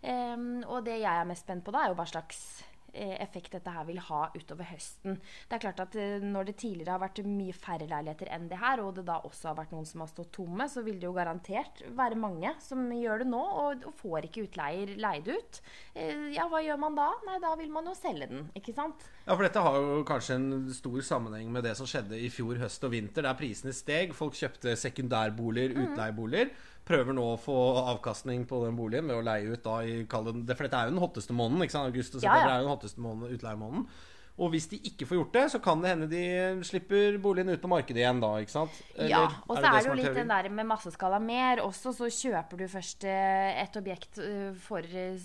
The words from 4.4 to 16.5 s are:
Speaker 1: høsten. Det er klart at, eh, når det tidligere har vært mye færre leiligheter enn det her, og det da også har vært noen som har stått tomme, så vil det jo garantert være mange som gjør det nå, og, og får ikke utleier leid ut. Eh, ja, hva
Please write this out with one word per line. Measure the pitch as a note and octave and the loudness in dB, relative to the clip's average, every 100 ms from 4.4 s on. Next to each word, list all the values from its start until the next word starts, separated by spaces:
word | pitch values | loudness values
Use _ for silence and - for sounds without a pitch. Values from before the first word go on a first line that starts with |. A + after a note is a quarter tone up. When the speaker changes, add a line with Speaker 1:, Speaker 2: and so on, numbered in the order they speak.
| - D3+ | -12 -12
Speaker 1:
høsten. | F3 E3+ - - G3 G3 - - - | -10 -12 -14 -10 -6 -6 -8 -18 -8
Det | |
er | A#3 | -4
klart | G#3+ F#3 | -4 -4
at, | F#3+ A3 | -6 -4
eh, | G3+ G3+ | -4 -2
når | G3+ G3 F#3+ | -2 -2 -2
det | G3+ | -4
tidligere | A#3 F3+ E3 F#3 | -6 -6 -2 -2
har | |
vært | F#3+ F#3+ | -2 -4
mye | G3+ G3+ F#3+ | -2 -2 -2
færre | F3+ - E3+ D#3 | -6 -6 -6 -4
leiligheter | D#3 D3+ D#3 F#3+ | -4 -4 -8 -8
enn | E3+ E3+ | -8 -8
det | F#3 | -2
her, | A#3 C4+ | 2 2
og | G3 F#3 | 0 -6
det | |
da | F3 E3 | -4 -4
også | E3+ - D#3+ | -4 -10 -6
har | D#3 | -6
vært | D#3+ | -6
noen | D#3+ D#3 | -8 -10
som | E3 | -10
har | D#3+ | -10
stått | - F3 | -10 -12
tomme, | - F3 F3+ C#4 | -8 -6 -4 -4
så | C4 | -4
vil | A3 G3 | -6 -4
det | |
jo | F3 | -4
garantert | F3+ E3+ E3+ - F#3 - - - | -2 -2 -2 -4 -4 -4 -10 -12
være | A#3+ B3 A3+ | 0 0 2
mange | G#3+ E3+ F#3+ D#4 | -2 -2 -4 -4
som | - C4 B3 | -6 -4 -2
gjør | A#3+ A#3 G#3+ | -2 0 0
det | B3+ | 0
nå, | A#3 | 0
og, | F4 - C#4+ C4+ B3+ | 0 0 0 -2 -10
og | |
får | - G#3 D#3+ D#3+ | -12 -4 -4 -4
ikke | - G#3 | -8 -8
utleier | - C#3+ F3 G3+ G3+ | -4 -4 -4 -6 -2
leid | G#3+ D3+ E3+ | -2 -2 -2
ut. | F4+ - - - - - | -6 -6 -18 -18 -18 -16
Eh, | - D#4+ D4 D4 | -6 -4 -4 -4
ja, | D4 | -2
hva | E4+ | 0